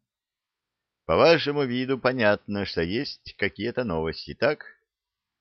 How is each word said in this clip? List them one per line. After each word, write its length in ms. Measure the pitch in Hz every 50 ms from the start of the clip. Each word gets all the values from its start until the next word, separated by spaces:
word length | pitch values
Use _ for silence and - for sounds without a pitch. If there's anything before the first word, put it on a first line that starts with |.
| _ _ _ _ _ _ _ _ _ _ _ _ _ _ _ _ _ _ _ _ _
"По 100 | - 80
вашему 500 | 95 131 165 170 147 123 143 147 147 139
виду 320 | 123 120 127 131 127 135
понятно, 680 | 117 - 127 131 131 110 104 104 104 - - 101 101 95
что 160 | - - -
есть 540 | 85 87 98 127 143 - - - _ - -
какие-то 460 | - 101 95 - - 101 120 - 123 127
новости, 520 | 110 82 80 80 80 78 - - - 73
так?" 300 | - 113 139 151 - - - - _ _ _ _ _ _ _ _ _ _ _ _ _